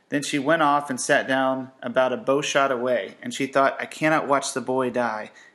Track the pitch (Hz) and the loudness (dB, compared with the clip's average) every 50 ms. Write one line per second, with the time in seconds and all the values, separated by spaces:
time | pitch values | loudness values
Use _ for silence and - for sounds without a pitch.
0 | _ - 139 147 139 - - 147 127 147 160 165 156 143 143 143 143 - 131 123 | _ -6 -6 -6 -4 -2 -4 -2 0 2 2 4 4 4 4 2 0 -2 -6 -6
1 | - - 147 127 104 - 131 131 135 131 131 131 127 123 - - - 123 117 131 | 0 2 2 2 2 2 0 0 2 0 0 -2 -6 -10 -14 -12 -10 -4 0 2
2 | 131 127 127 113 110 135 139 143 147 - - 147 139 135 131 120 120 127 123 110 | 2 2 0 -2 0 0 0 2 2 2 2 2 2 2 2 0 0 0 0 0
3 | 95 110 - - - 123 120 - 139 127 - 139 139 135 - - 123 - - - | 0 -4 -10 -12 -12 -10 -6 -6 -6 0 2 4 4 4 2 0 -8 -10 -8 -2
4 | 156 156 160 151 - 123 139 135 131 - - 131 117 127 131 131 131 123 113 123 | 0 2 2 2 2 2 0 0 0 -2 -6 -6 -4 -2 -2 -2 -2 -2 -2 -2
5 | 120 117 110 107 107 110 - - - - _ | -2 -2 -4 -6 -10 -12 -16 -20 -20 -20 _